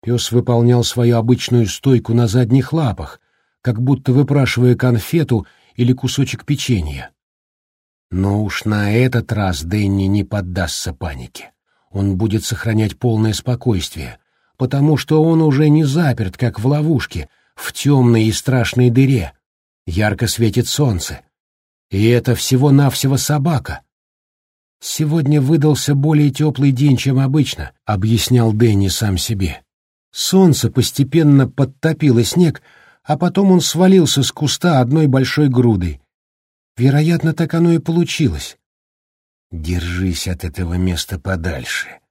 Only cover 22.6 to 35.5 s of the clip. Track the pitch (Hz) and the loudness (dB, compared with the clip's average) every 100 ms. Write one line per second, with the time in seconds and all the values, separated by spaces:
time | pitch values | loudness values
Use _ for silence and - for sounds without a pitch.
22.6 | 143 139 139 127 135 131 - 147 143 143 | 4 4 4 0 -2 -2 -2 -2 0 -4
23.6 | - - _ _ _ _ _ _ _ _ | -6 -14 _ _ _ _ _ _ _ _
24.6 | _ _ - - 151 165 139 151 135 165 | _ _ -14 -4 -2 0 2 2 2 2
25.6 | 151 143 - 139 143 151 147 - 151 - | 4 2 0 0 2 2 2 2 -2 0
26.6 | 143 127 147 123 135 131 135 147 139 - | 0 2 2 2 2 0 0 0 -2 -4
27.6 | 76 _ - 104 107 113 - 123 113 107 | -12 _ -4 -2 0 0 2 2 2 2
28.6 | 117 101 98 - 107 92 - 107 90 - | 2 2 0 -2 -2 -2 -4 -4 -4 -6
29.6 | _ _ _ _ _ - - 190 185 131 | _ _ _ _ _ -10 0 4 4 4
30.6 | 117 - - - 131 170 156 139 131 - | 0 -2 -2 -2 0 2 4 4 2 0
31.6 | 135 - 160 156 151 117 117 170 170 - | -4 -2 -4 0 2 2 2 2 2 0
32.6 | _ _ _ _ - 151 180 185 196 185 | _ _ _ _ -6 -2 0 0 2 2
33.6 | - 160 185 190 147 - 131 - 147 - | 2 2 4 6 4 2 -2 -2 -4 -2
34.6 | 175 143 123 156 151 131 127 - 147 | 0 2 2 2 2 2 0 0 2